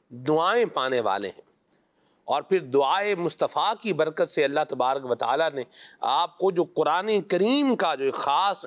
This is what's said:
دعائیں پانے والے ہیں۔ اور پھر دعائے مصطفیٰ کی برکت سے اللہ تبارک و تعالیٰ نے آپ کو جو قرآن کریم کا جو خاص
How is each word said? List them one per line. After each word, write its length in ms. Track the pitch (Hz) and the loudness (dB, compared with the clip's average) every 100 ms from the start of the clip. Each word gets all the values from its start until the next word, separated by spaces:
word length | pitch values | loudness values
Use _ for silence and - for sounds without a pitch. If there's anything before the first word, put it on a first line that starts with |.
| _ | _
دعائیں 560 | 120 131 156 175 233 202 | -8 0 2 2 2 0
پانے 340 | 147 131 127 | 0 0 0
والے 280 | 107 98 98 | 0 -2 -4
ہیں۔ 140 | - - _ _ _ _ _ _ _ | -10 -20 _ _ _ _ _ _ _
اور 180 | - 139 | -4 -4
پھر 180 | 147 185 | 0 -2
دعائے 560 | 139 139 135 185 208 190 | 2 2 2 2 0 -2
مصطفیٰ 580 | 170 - 147 147 185 226 | -2 -2 -2 0 -2 -2
کی 120 | 220 | -2
برکت 360 | 151 156 156 170 | -2 -2 0 -2
سے 140 | - | 0
اللہ 160 | 139 147 151 | 0 0 -2
تبارک 360 | 131 127 139 127 | 0 0 0 -2
و 100 | 117 | -2
تعالیٰ 360 | 117 139 160 | 0 0 0
نے 120 | 139 117 - - - | -2 -10 -14 -20 -6
آپ 360 | - 143 170 - | 0 0 0 0
کو 140 | 190 | 0
جو 120 | 175 | 0
قرآن 580 | 170 - 147 170 208 208 | 0 0 0 0 0 -2
کریم 540 | 180 180 208 285 277 233 | 0 0 2 2 2 2
کا 200 | 175 139 | 0 0
جو 160 | 135 | -2
خاص 540 | 120 143 147 196 190 | -2 0 0 0 -2